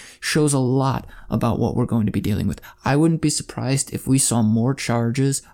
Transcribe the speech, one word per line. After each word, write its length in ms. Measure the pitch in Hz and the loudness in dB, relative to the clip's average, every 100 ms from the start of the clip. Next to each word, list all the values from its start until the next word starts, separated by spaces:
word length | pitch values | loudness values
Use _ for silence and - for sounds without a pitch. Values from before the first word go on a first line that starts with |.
| - - | -20 -12
shows 340 | - 160 151 | -2 2 2
a 60 | 139 | 2
lot 480 | 123 131 135 127 - - - | 2 2 2 -2 -6 -16 -4
about 300 | 113 120 107 | -2 0 0
what 180 | 113 - | 0 0
we're 120 | 120 | 0
going 180 | 117 107 | 0 0
to 60 | |
be 100 | - | -2
dealing 260 | 95 101 92 | -2 -2 -2
with. 140 | - - - 120 | -4 -10 -8 0
I 100 | 139 | 2
wouldn't 240 | 165 160 | 4 2
be 120 | 151 | 0
surprised 600 | 151 - - 120 135 - | -2 -6 -6 -2 -2 -2
if 140 | 120 - | -6 0
we 140 | 135 | 2
saw 240 | - 117 | 2 2
more 320 | 107 113 117 139 | 2 2 2 -2
charges 680 | - 117 117 123 135 139 - | -2 0 0 0 0 -2 -6